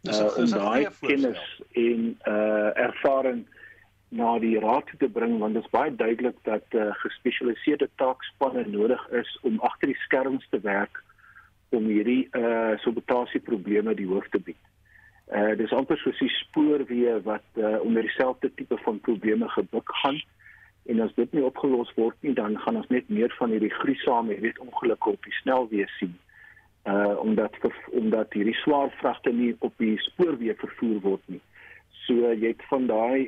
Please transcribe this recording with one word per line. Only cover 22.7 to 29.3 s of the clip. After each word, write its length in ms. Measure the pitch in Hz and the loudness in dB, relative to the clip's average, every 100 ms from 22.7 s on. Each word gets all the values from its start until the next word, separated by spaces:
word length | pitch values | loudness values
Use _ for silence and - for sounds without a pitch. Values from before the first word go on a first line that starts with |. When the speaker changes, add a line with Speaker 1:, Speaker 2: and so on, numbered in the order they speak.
| 113 | -4
Speaker 2:
ons 100 | 107 | 0
net 220 | 123 - | -2 0
meer 260 | 107 117 - | 0 0 0
van 120 | 123 | -2
hierdie 240 | 110 104 | 0 0
gruisame, 600 | - - 135 - 123 113 | 0 -2 0 2 2 0
jy 60 | 98 | -2
weet, 200 | 113 - | -4 -6
ongelukke 500 | 127 - 120 107 - | -10 -2 0 0 0
op 140 | 101 | -2
die 100 | - | -4
snelweë 540 | - - 127 117 107 98 - | -6 0 0 0 -2 -4 -4
sien. 200 | 95 87 _ - - - _ _ | -8 -8 _ -20 -20 -20 _ _
Eh, 360 | 104 98 101 101 | -2 2 2 0
omdat 360 | 110 107 107 - | 0 2 0 0
ver-, 300 | - - - | -4 -4 -4
omdat 420 | 123 110 110 107 | -2 2 0 0
hierdie 220 | 107 101 110 | 0 0 0
swaar 340 | - 143 139 | 2 2 0
vragte 420 | - 139 - - | -2 -4 0 0